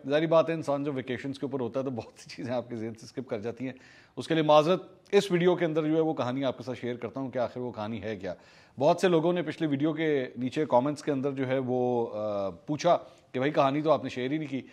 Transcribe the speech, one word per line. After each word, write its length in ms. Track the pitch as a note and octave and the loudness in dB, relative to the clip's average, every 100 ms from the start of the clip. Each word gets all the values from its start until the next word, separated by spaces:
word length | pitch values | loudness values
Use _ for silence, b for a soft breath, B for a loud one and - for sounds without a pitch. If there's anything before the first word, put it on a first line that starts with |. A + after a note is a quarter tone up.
| C3+ | -2
जाहिर 220 | D3 D#3+ | 0 4
बात 200 | E3 D#3+ | 4 4
है, 60 | E3 | 0
इंसान 280 | C#3+ C#3 | -2 -2
जब 100 | C#3+ | -2
वेकेशंस 440 | C3 B2+ A#2+ C#3 C3 | -4 -4 -6 -6 -6
के 80 | C3+ | -6
ऊपर 140 | C3+ | -4
होता 200 | A#2 C3+ | -4 -4
है 40 | |
तो 80 | C3+ | -4
बहुत 220 | A#2 - - | -6 -10 -16
सी 180 | - - | -18 -10
चीज़ें 180 | A#2+ | -6
आपके 220 | B2+ A2+ A#2 | -6 -6 -8
जहन 180 | A2+ | -8
से 140 | A2 B2 | -10 -12
स्किप 220 | - B2 | -12 -8
कर 100 | A#2 | -6
जाती 260 | A2+ A2+ C3 | -6 -8 -10
हैं। 100 | - B B B - | -10 B B B -10
उसके 160 | - | 0
लिए 100 | D#3+ | 2
माजरत, 460 | D3+ D3+ D3+ F#3 - - - | 6 6 6 2 -2 -20 2
इस 180 | G3+ G3 | 2 4
वीडियो 240 | F3 F3+ E3 | 4 4 4
के 100 | E3 | 2
अंदर 160 | D#3 | 2
जो 140 | D#3 D#3+ | 2 2
है 60 | |
वो 120 | D#3+ | 2
कहानी 300 | C#3 B2 C3 | 0 -2 0
आपके 200 | C3+ - | -2 -2
साथ 100 | A#2+ | -6
शेयर 220 | A#2 B2 A#2+ | -6 -6 -6
करता 240 | A2+ C3+ | -8 -6
हूँ 120 | C3 | -6
कि 80 | B2 | -2
आखिर 240 | A2+ B2 | -4 -4
वो 80 | B2 | -8
कहानी 260 | G#2+ G#2+ A2+ | -6 -6 -6
है 180 | G#2+ G#2 | -6 -6
क्या। 200 | F#2 - b b b - | -8 -10 b b b 0
बहुत 220 | D3 F3 | 2 4
से 60 | F#3+ | 4
लोगों 260 | E3 E3+ | 4 4
ने 80 | F3 | 0
पिछले 260 | D3+ C#3 D#3+ | -4 -4 -2
वीडियो 260 | C#3 D#3 | 0 0
के 300 | D3+ D#3+ C#3 | 0 0 0
नीचे 420 | B2+ A#2+ B2+ D3 C3+ | -2 -6 -4 -2 2
कमेंट्स 360 | B2 C#3+ C#3+ | 2 2 -2
के 100 | - | -2
अंदर 200 | C3+ C#3+ | -2 -2
जो 140 | C3+ C3 | -2 -2
है 140 | C3+ | 0
वो, 460 | B2 B2+ B2 A#2+ A#2 | 0 0 0 0 -2
अ, 100 | G#2+ G#2+ G2+ G2 F2 - | -4 -4 -2 -4 -6 -6
पूछा 280 | D3 E3+ D#3 B B _ | 0 2 2 B B _
कि 60 | B2+ | -2
भाई 120 | C#3 | 0
कहानी 300 | D#3 C3+ D3 | 2 2 2
तो 80 | D#3 | 2
आपने 200 | C3+ C3 | 2 0
शेयर 220 | B2+ B2+ | -4 -4
ही 80 | D#3 | -4
नहीं 100 | D3 | -4
की, 120 | C3 B | -8 B